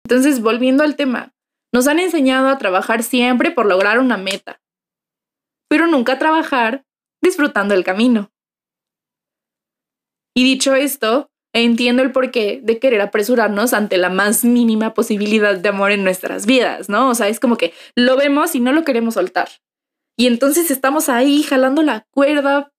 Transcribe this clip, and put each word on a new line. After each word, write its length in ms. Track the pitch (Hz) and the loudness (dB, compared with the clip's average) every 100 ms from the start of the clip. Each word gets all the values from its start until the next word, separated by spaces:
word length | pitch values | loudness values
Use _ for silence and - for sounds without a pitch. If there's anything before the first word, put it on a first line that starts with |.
Entonces, 380 | - 254 277 262 | -2 2 2 2
volviendo 420 | 220 233 254 269 | 0 0 2 2
al 120 | 302 277 | 0 0
tema, 380 | 277 233 - _ _ _ _ | -4 -4 -8 _ _ _ _
nos 140 | 240 262 | 0 2
han 100 | 311 | 0
enseñado 520 | 370 320 262 262 269 | 0 0 2 2 0
a 100 | 269 | 0
trabajar 420 | 208 185 - 226 | -2 -2 -2 -4
siempre 480 | 233 254 247 247 339 | -2 0 0 2 0
por 160 | 339 208 | 0 0
lograr 320 | 185 202 226 | 2 2 2
una 200 | 262 202 | 0 -2
meta, 440 | 190 196 - - _ _ _ _ _ _ _ _ _ _ _ | -4 -8 -10 -20 _ _ _ _ _ _ _ _ _ _ _
pero 200 | 302 339 | 0 2
nunca 260 | 294 240 | 2 0
a 60 | 262 | 0
trabajar 680 | 311 311 311 262 226 269 - _ _ _ | 0 0 0 -2 -2 -4 -12 _ _ _
disfrutando 540 | 359 370 294 208 202 | -2 0 -2 0 0
el 100 | 196 | 0
camino. 480 | 180 190 247 226 202 _ _ _ _ _ _ _ _ _ _ _ _ _ _ _ _ _ _ _ _ 247 | 0 0 2 2 -2 _ _ _ _ _ _ _ _ _ _ _ _ _ _ _ _ _ _ _ _ 0
Y 60 | |
dicho 320 | 254 262 269 269 | 2 2 0 0
esto, 560 | 285 - 220 254 - _ _ | 0 -2 -2 -2 -4 _ _
entiendo 480 | 226 233 226 240 247 | 0 2 2 0 0
el 100 | 262 | 0
porqué 480 | 262 254 254 208 - | 0 -2 -2 -4 -4
de 160 | 214 226 | -4 0
querer 220 | 262 214 | 0 0
apresurarnos 760 | 202 214 208 240 208 202 240 | 0 -2 0 0 0 0 0
ante 240 | 226 214 196 | 0 0 0
la 120 | 185 | 0
más 340 | 185 208 - | 0 0 0
mínima 500 | 240 240 233 214 220 | 2 2 2 0 -2
posibilidad 640 | - 226 208 208 220 208 190 | -2 -2 -2 0 0 0 0
de 120 | 202 | -2
amor 220 | 196 196 | 0 0
en 120 | 202 | 0
nuestras 420 | 190 185 - 190 202 | -2 -4 -6 -6 0
vidas, 440 | 262 190 - 190 | 2 0 -4 -4
¿no? 200 | 208 262 | 0 0
O 60 | 240 | 0
sea, 140 | 208 | -2
es 100 | 226 | -2
como 160 | 240 226 | -2 0
que 180 | 247 - - - | -2 -6 -8 0
lo 220 | 247 262 | 2 2
vemos 360 | 285 285 330 | 2 0 0
y 60 | 277 | 0
no 140 | 247 | 0
lo 100 | 311 | 0
queremos 300 | 320 233 226 | 0 -2 -2
soltar. 340 | 220 180 175 - - _ _ _ _ _ - | -2 -4 -4 -6 -10 _ _ _ _ _ -2
Y 100 | 247 | 0
entonces 440 | 240 277 302 330 | 2 0 0 -2
estamos 360 | 269 262 302 302 | -2 -2 -2 0
ahí 360 | 240 277 285 | 0 2 2
jalando 400 | 294 262 262 294 | 0 0 2 2
la 220 | 302 220 - | 0 -2 -6
cuerda, 600 | - 277 294 277 285 285 | 0 0 2 0 -2 -4